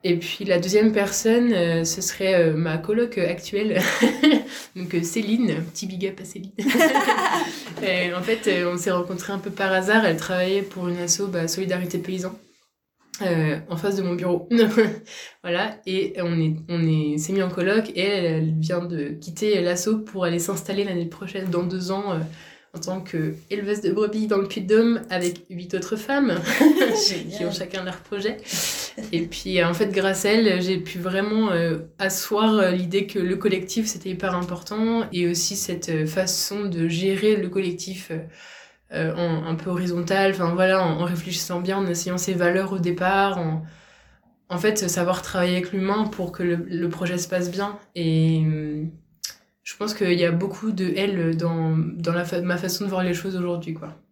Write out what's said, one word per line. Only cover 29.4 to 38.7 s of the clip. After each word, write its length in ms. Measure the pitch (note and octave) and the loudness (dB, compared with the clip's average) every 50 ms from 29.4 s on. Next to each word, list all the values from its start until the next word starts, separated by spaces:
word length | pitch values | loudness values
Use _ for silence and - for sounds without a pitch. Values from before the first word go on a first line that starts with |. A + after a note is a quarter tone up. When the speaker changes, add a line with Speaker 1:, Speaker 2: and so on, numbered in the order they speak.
| - F#3+ F#3 F3+ E3+ | -6 -2 2 2 2
Speaker 1:
en 80 | E3+ F3 | 2 2
fait, 200 | E3 A3 G3+ F#3 | 2 0 0 2
grâce 340 | G3 F#3+ G3 F#3+ F#3+ - | 0 2 2 0 2 2
à 40 | G3+ G#3+ | 4 4
elle, 280 | A3+ A3+ G#3 F#3 F3+ | 6 6 4 4 2
j'ai 160 | F3+ F#3 F#3+ F3 | 2 0 0 0
pu 200 | - - - F#3 | -2 -6 -8 -6
vraiment, 540 | E3+ F#3 F#3 F#3+ G3+ G#3 G#3+ A3 A3 G#3 F3+ | -4 -2 0 0 0 0 2 2 2 2 2
euh, 260 | E3+ E3+ E3 D#3+ D#3 D#3+ - _ _ | 2 2 0 0 -2 -6 -12 _ _
asseoir, 560 | G3 F#3+ F#3+ - - - A3 G#3 A3 A3 G#3+ G#3+ | -2 -2 -2 -2 -4 -2 0 2 4 4 6 6
euh, 120 | F#3+ F#3 F3+ | 4 4 2
l'idée 340 | F#3 F3+ E3+ F3+ G3 G3 | 0 -2 0 0 -2 -2
que 120 | G3+ - G3+ | 0 -2 -2
le 180 | F3+ F3+ F#3+ | 0 0 -2
collectif, 500 | F#3 - G#3 F#3 F#3 F3+ - - A3+ A3 | 0 0 0 0 0 -2 -4 -4 -2 -2
c'était 240 | G#3+ - - - F#3+ | -2 -4 -6 -6 -8
hyper 240 | F#3 F3+ - F#3+ F3+ | -6 -4 -4 -2 -2
important, 680 | F3+ F3+ F3 F3+ E3+ - - G#3+ G#3+ A3 A3+ A#3 A3+ A3 A3 - | -2 -4 -4 -6 -8 -8 -8 -2 0 0 2 2 0 0 -2 -2
et 140 | F3+ F3 E3+ | 0 0 0
aussi 260 | F3 E3+ - - G3+ | 0 0 -2 -2 -4
cette, 320 | F#3+ - - F3+ E3+ F3 - | -4 -4 -4 -6 -6 -4 -2
euh, 160 | E3 D#3 D#3 | -2 0 0
façon 580 | D#3 D#3+ F#3+ F#3 F3+ - - - - G3+ G#3 G#3 | 0 0 0 0 0 0 -2 -4 -4 -4 -4 -4
de 200 | G3+ F3 E3+ E3 E3+ | -2 -2 0 0 0
gérer 480 | E3 E3 F#3 F#3+ G3 F#3+ G#3 G#3+ G#3+ | 0 0 0 0 0 2 4 4 4
le 120 | G3+ F#3 F3+ | 4 0 -2
collectif, 600 | F3+ G3 F#3+ F3 E3+ E3 - F#3+ F#3 F3+ - - | -2 -2 -2 -2 -4 -6 -8 -10 -10 -12 -10 -8
euh, 80 | E3 D#3+ D#3+ - - - - - - - - - | -8 -8 -8 -10 -16 -20 -20 -20 -20 -20 -20 -20